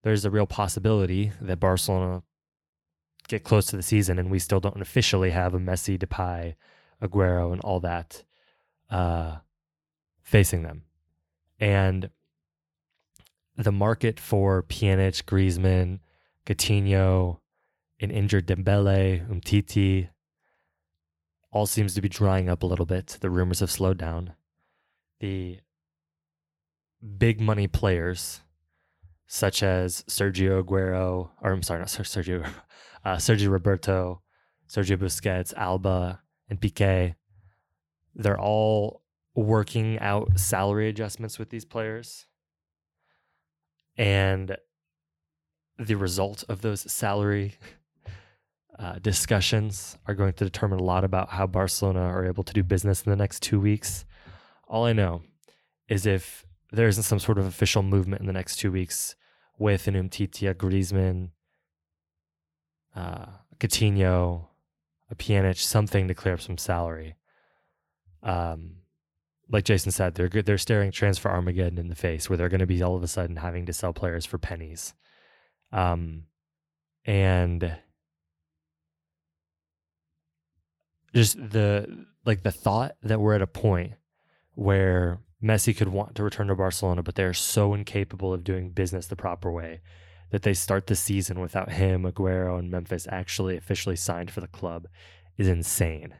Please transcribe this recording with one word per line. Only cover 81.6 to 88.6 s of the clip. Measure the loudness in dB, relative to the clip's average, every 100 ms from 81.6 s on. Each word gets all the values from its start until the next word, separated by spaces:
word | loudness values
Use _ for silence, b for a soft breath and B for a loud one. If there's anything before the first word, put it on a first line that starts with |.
| 2 2 -2 -14 -20 _ 0
like, | 0
the | 0
thought | 0 0 0 -2 -6
that | -2 2
we're | 4 2
at |
a | 0
point | 0 0 0 -2 -14 _ _ _ _ _
where | -4 2 4 4 4 2 -2 -10 _
Messi | 0 2 2 2
could | 0
want | 0 -6 -4
to |
return | -4 -2 -2
to | 0
Barcelona, | 0 0 0 0
but | -2 -2
they're | -2
so | -2 -2 2 2
incapable | 0 -4 -4 -4 -6 -4
of | -4
doing | -4 -4